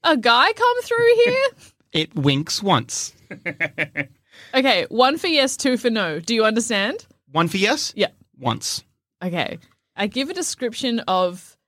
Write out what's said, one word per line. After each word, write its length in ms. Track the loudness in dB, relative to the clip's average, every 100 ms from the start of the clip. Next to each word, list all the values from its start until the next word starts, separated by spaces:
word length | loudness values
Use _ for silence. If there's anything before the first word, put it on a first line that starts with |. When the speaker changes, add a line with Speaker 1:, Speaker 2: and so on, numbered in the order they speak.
Speaker 1:
a 140 | 2 2
guy 340 | 4 4 2
come 300 | 2 0 0
through 320 | -2 2 4 6
here? 220 | 4 4 0
<laughs> 400 | _ -20 _ _
Speaker 2:
It 220 | -4 -2
winks 480 | 0 2 2 -2 -4
once. 520 | 2 0 0 -10 -10 _ _
<laughs> 240 | -12 -12 -6 -6 -4 -8 -6 -10 _ _ -20 -4
Speaker 1:
Okay, 320 | 0 2 0 0
one 280 | 2 2 2
for 80 | 0
yes, 280 | 0 0 0
two 200 | -2 0
for 100 | 0
no. 280 | -2 -2 -4
Do 140 | -4
you 100 | 0
understand? 640 | 2 0 -2 -2 -2 -4 -14 _ _
Speaker 2:
One 180 | -2 0
for 80 | 2
yes? 340 | 0 0 -4 -2
Speaker 1:
Yeah. 120 | -4 _ _ _
Speaker 2:
Once. 440 | -4 -4 -6 -8 _ _ _ _
Speaker 1:
Okay. 360 | -6 -4 -6 -8 _ _ _
I 120 | -6 -4
give 240 | -4 -6
a 40 |
description 680 | -6 -6 -6 -6 -4 -4 -2
of 540 | 0 0 0 -4 -20 _